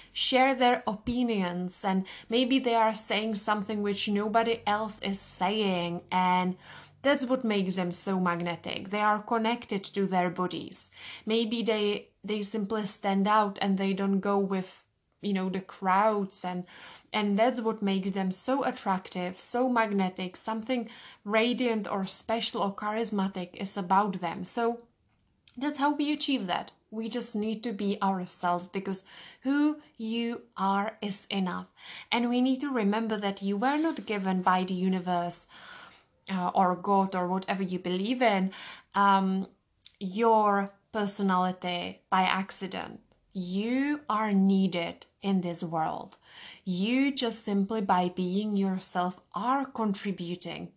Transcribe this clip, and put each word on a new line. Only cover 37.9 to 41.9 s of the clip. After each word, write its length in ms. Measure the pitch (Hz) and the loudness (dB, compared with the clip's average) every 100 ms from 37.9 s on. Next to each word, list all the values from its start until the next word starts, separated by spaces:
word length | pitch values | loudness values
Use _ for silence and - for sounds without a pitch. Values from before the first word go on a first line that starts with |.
| 185 208 247 | -2 -2 2
in, 300 | 240 196 190 - - - - | 2 4 0 -4 -14 -16 -4
um, 540 | 202 196 196 190 190 - _ _ _ - - | 4 6 6 4 0 -4 _ _ _ -20 -10
your 720 | 190 196 226 214 208 202 196 - _ | -6 2 6 6 4 2 0 -8 _
personality 1080 | 214 202 - 196 185 185 180 180 175 180 | -4 -2 0 2 2 2 -2 -4 -4 -6